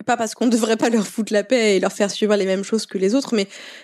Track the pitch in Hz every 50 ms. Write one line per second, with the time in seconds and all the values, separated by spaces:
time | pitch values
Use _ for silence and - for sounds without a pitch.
0 | - - 240 226 233 214 - - 226 254 226 240 220 220 214 - - 240 233 233
1 | 196 - - - 214 196 214 208 202 202 262 247 226 214 202 190 190 190 - -
2 | 208 202 196 - 220 202 208 202 190 190 190 196 196 - - 220 - - - 180
3 | 185 196 214 277 277 - 240 214 196 190 - - - - - -